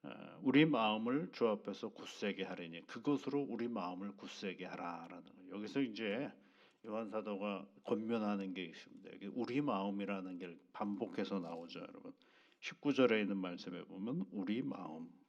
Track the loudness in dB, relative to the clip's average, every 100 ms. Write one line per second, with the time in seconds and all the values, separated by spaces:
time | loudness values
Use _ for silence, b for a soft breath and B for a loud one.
0 | -12 -12 -12 0 6 8 8 8 6 4
1 | 2 2 -2 2 4 4 -2 -6 -8 -8
2 | -14 -2 -2 -2 -4 -6 -8 -10 -10 -4
3 | 0 0 2 0 0 -2 -2 0 -2 -4
4 | -6 -8 -12 -6 -6 -6 -8 -6 -6 -6
5 | -10 -12 -14 -18 -10 -6 -2 0 0 0
6 | 0 0 -2 -6 B B B B -4 -4
7 | -2 -2 -2 -2 -2 -2 -6 -12 0 0
8 | 2 2 2 2 0 -4 -6 -8 -16 -16
9 | -16 -10 -6 -4 0 0 2 2 2 0
10 | -2 -2 -4 -6 -8 -10 _ -4 -2 0
11 | -2 -2 -2 -2 -4 -6 -8 -10 -10 -12
12 | -14 -16 b b b b -10 -2 2 8
13 | 8 8 4 2 0 -4 -6 -8 -8 -6
14 | -2 -2 -2 -2 0 0 0 -4 -8 -8
15 | -10 -14